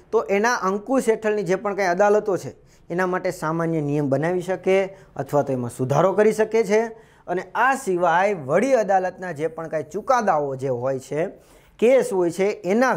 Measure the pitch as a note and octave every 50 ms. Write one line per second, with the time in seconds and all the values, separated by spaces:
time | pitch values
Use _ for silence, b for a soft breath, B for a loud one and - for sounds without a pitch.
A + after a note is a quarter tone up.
0 | B B - A3+ A3+ - G3 G3+ G#3 A#3+ B3 - - F#3+ G3 G#3 G#3 B3 C4+ C4
1 | - A3+ A3 G#3+ A3 G#3+ G#3+ G#3+ G3 E3 F#3+ F#3+ - G#3 G3+ F3+ G3 F3+ F3 F#3
2 | G#3 G#3 G#3 G#3+ G#3 G#3+ F#3 D3+ - B2+ - - b b b b b _ E3+ F3
3 | F#3 F3+ F#3 F3+ F#3 F#3 E3+ E3+ E3 D#3 D#3+ E3 E3 E3 E3 D#3+ D3 C#3+ C#3+ D3+
4 | D3 C3+ C3+ C3+ D3+ E3+ F3+ F3+ E3+ F#3 F#3 F3 - F#3+ F#3+ F#3+ G3 F#3 F#3+ B
5 | B B B - C3+ - - D3 C#3 C#3 C3 B2+ B2 A#2 - - C3 B2 C#3 D3
6 | E3+ F#3+ F#3 G3 G#3+ A3 G#3+ G#3+ A3 G#3+ G#3+ A3+ A3+ F3+ G#3 A3 A#3 A3+ A3 B
7 | B B B B B - F3 F3+ F3+ - - G3+ A#3 C4 C4+ - - F#3+ F#3 E3+
8 | F3+ E3+ D#3+ F3 F#3+ G#3 G#3 E3+ C3+ B2+ D3+ F#3 A3+ C4+ C4 A#3 G#3+ F#3+ G3 F#3+
9 | F#3 F3+ F3+ - F#3 F3+ E3 C#3 D#3 E3 E3 - E3 D#3 D#3 D#3 D3+ - - G3+
10 | G#3 - C4 A#3+ A3 G3 E3+ D3+ D3 C#3 C3+ C3 C3 C#3 B2+ A#2 B2 C3+ C3+ C3
11 | C3 - D3 D3 E3+ G3 - b b b b b b b b - G#3+ A#3 C4+ B3+
12 | G#3 - G3 F#3 F3+ E3+ E3 - F#3+ G#3 G#3 G#3 - F3 G3+ A3+ C4 B3+ G#3+